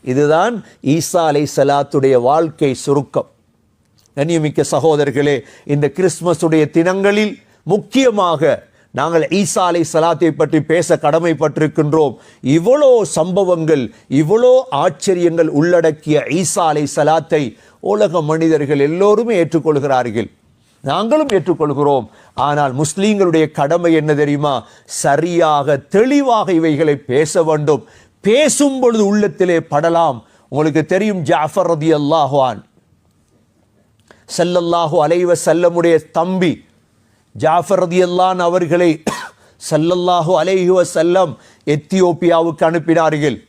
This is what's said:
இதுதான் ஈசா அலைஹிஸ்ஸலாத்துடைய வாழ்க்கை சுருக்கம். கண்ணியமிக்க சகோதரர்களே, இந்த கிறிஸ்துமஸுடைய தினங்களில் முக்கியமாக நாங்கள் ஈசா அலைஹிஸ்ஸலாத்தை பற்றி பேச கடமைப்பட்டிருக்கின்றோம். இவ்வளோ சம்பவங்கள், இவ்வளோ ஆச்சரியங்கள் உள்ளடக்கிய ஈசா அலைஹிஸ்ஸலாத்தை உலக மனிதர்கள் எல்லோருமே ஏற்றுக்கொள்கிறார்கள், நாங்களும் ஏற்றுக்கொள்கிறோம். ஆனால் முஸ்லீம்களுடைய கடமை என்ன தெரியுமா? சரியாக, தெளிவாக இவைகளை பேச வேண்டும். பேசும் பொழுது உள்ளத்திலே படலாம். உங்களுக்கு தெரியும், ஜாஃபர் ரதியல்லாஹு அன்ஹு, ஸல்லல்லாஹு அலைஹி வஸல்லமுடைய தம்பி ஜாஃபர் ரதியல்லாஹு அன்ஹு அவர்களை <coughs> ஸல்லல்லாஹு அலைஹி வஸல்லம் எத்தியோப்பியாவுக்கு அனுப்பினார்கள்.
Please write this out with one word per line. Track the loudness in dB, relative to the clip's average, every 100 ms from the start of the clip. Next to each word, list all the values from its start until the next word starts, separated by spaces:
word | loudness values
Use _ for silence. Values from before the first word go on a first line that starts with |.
இதுதான் | -2 0 2 2 0 -4 -12 _ -2 -2
ஈசா | 0 0 0
அலைஹிஸ்ஸலாத்துடைய | 0 -2 0 0 0 -2 0 2 2
வாழ்க்கை | 2 0 -2 -2 -4 -2 -2
சுருக்கம். | -2 -2 -8 -8 _ _ _ _ _ _ _ _ -6
கண்ணியமிக்க | -2 -2 -2 -2 -2
சகோதரர்களே, | 0 0 0 0 0 -2 -2 -6 -20 -4
இந்த | -2 -2 0
கிறிஸ்துமஸுடைய | -2 -2 -4 -2 0 0 2
தினங்களில் | 0 0 0 0 0 -2 -6 _ _ -4
முக்கியமாக | -4 -2 0 2 2 -2 0 0 -2 -8 _ _
நாங்கள் | -6 -2 0 0 -2
ஈசா | -2 0 0
அலைஹிஸ்ஸலாத்தை | 0 0 0 0 2 0
பற்றி | 0 0 0
பேச | 0 -2 0 0
கடமைப்பட்டிருக்கின்றோம். | 2 0 0 0 -2 0 -2 0 0 0 0 -4 -20 _ 0 0
இவ்வளோ | 2 2 4 4 2 -2
சம்பவங்கள், | -2 0 0 0 0 -2 -2 -12 _ -2
இவ்வளோ | 0 2 4 2 2 -2
ஆச்சரியங்கள் | -2 -2 -4 0 0 0 0 2
உள்ளடக்கிய | 2 2 2 -2 -2 -2 -2 -4
ஈசா | -2 -2 0
அலைஹிஸ்ஸலாத்தை | 0 -4 -2 0 0 0 -2 -4 -10 _ _
உலக | -6 0 0 0
மனிதர்கள் | -2 0 0 0 0 0 0
எல்லோருமே | 0 2 2 0 -2
ஏற்றுக்கொள்கிறார்கள், | 0 -2 0 -2 0 -2 -2 -4 -6 _ _ _ _ _
நாங்களும் | -6 -4 0 0 0 -2
ஏற்றுக்கொள்கிறோம். | -2 -2 -2 0 0 0 -2 -18 -16 -4
ஆனால் | -2 0 -2 -2
முஸ்லீம்களுடைய | -4 -2 -2 2 2 2 0
கடமை | -2 -2 0 2
என்ன | 2 2 0
தெரியுமா? | 0 0 -2 -4 -8 -20 _ -6
சரியாக, | -2 0 0 0 2 0 0 -4 0 0
தெளிவாக | 2 2 2 0 0 0
இவைகளை | 0 0 0 -2 -2
பேச | -2 0 0
வேண்டும். | 0 0 0 -2 -4 -20 _ _
பேசும் | 0 2 2 2 0 2
பொழுது | 0 2 0
உள்ளத்திலே | 2 -2 0 0 0 0
படலாம். | -2 0 0 0 -4 -14 _ _
உங்களுக்கு | -2 0 0 0
தெரியும், | 0 0 -2
ஜாஃபர் | -2 0 0 -2 0
ரதியல்லாஹு | 0 0 0 2 0 0 0 0
அன்ஹு, | -4 _ _ _ _ _ _ _ _ _ _ _ _ _ _ _ -20 _ -4
ஸல்லல்லாஹு | 0 0 0 -2 0 0 2
அலைஹி | 2 2
வஸல்லமுடைய | 0 2 2 2 2 2 2 0
தம்பி | -4 -2 0 -2 -2 _ _ _ _ _ _ _ -4
ஜாஃபர் | 0 0 0 0
ரதியல்லாஹு | 0 0 0 2 0
அன்ஹு | 2 0
அவர்களை | 0 0 2 2 0 -4 -8 -14
<coughs> | _ _ _ -4
ஸல்லல்லாஹு | -2 0 0 0 0 2 0
அலைஹி | 2 0 2 2
வஸல்லம் | 0 0 0 2 0 -4 _ _ -4
எத்தியோப்பியாவுக்கு | -4 -2 0 2 2 0 2 0 0 0
அனுப்பினார்கள். | 0 0 0 0 0 -4 -4